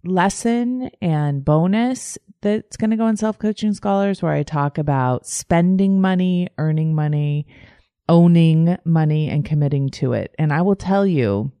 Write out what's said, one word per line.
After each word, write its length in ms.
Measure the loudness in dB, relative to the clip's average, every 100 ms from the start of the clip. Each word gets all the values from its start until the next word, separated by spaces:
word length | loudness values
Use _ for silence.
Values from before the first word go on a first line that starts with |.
lesson 840 | -2 0 0 0 -2 -2 -2 -4 -8 _
and 440 | -2 0 -2 -2
bonus 760 | 2 2 2 0 0 -4 -10 -16 _ -6
that's 340 | -4 -4 -6 -4
gonna 200 | -2 0
go 100 | 0
in 100 | 0
Self-Coaching 580 | -2 -2 -4 -2 -2
Scholars, 480 | -2 0 0 0 0
where 100 | 0
I 100 | -2
talk 360 | -2 -2 -2 -2
about 480 | -2 0 0 -2 -4
spending 720 | -12 -2 2 2 2 2 2
money, 480 | 2 2 0 0 -2 -4
earning 380 | -2 0 0
money, 520 | 0 0 -2 -2 -4 -6 -16 -20 _ _ _ 2
owning 720 | 4 6 6 4 4 2 0
money, 440 | 0 0 2 0 -2
and 160 | -2
committing 460 | -2 0 0 0 -4
to 240 | -4 -4
it. 200 | -2 -6 -4
And 140 | -2
I 100 | 0
will 140 | 0 0
tell 300 | 0 0 2
you 460 | 0 0 -2 -4 _